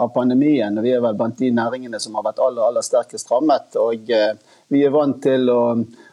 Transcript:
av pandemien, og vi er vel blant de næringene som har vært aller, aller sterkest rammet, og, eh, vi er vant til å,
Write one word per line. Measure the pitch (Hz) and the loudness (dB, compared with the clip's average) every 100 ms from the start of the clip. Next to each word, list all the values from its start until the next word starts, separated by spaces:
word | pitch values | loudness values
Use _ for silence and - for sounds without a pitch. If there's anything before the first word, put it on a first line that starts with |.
av | 120 | -4
pandemien, | 127 123 127 147 143 104 107 | 0 2 2 2 2 0 -2
og | |
vi | 120 | 0
er | 123 | 0
vel | 120 | 0
blant | 104 113 113 | -2 -4 -2
de | 127 | -2
næringene | 117 117 127 123 107 | 0 -2 -6 -10 -12
som | - | -8
har | 107 | -6
vært | 107 - | -6 -2
aller, | 131 120 | -2 0
aller | 113 120 | 0 0
sterkest | - 123 117 107 - | 0 -2 -2 -10 -2
rammet, | 120 151 131 - - | 0 2 0 -2 -2
og, | 113 113 110 | -2 -2 -2
eh, | 110 107 107 _ _ - | 0 0 -2 _ _ -2
vi | 143 | 2
er | 143 | 4
vant | 147 143 131 | 2 0 0
til | 139 131 127 | 0 2 2
å, | 120 120 117 113 - - | 2 2 0 -4 -8 -20